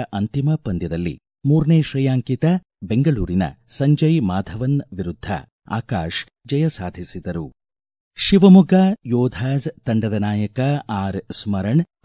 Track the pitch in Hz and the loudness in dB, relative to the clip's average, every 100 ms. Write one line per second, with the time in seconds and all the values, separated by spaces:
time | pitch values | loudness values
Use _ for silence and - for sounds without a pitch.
0 | 123 101 107 139 143 156 117 90 87 82 | -4 -4 -4 -2 -2 -2 -2 -4 -4 -4
1 | 87 69 _ _ 135 156 147 165 147 135 | -4 -8 _ _ 0 2 4 2 2 0
2 | 135 127 120 127 160 180 _ - 92 110 | 0 0 -2 -2 0 0 _ -16 -4 0
3 | 139 123 85 87 82 - - - 139 147 | 2 0 0 0 -2 -6 -12 -2 2 2
4 | 156 160 101 92 - 107 131 143 - 92 | 2 2 0 -2 -6 -6 -2 -2 -4 -8
5 | 87 - - 85 - _ - 110 - 92 | -8 -8 -8 -8 -8 _ -8 -6 -4 -6
6 | 82 - - _ - 139 160 - 90 92 | -4 -8 -10 _ -4 -2 0 -2 -10 -10
7 | 87 90 90 85 71 _ _ _ _ _ | -12 -12 -8 -8 -8 _ _ _ _ _
8 | _ - - 196 196 190 156 185 190 214 | _ -6 2 6 10 8 8 4 2 0
9 | 120 120 123 92 127 139 156 - - 110 | -2 0 0 -2 -4 -4 -6 -10 -2 -2
10 | 107 104 104 104 104 - 135 143 - 101 | 0 -2 -2 -2 -4 -2 -2 -2 -4 -4
11 | 98 95 - - 110 98 98 143 175 _ | -4 -6 -8 -8 -4 -2 0 0 0 _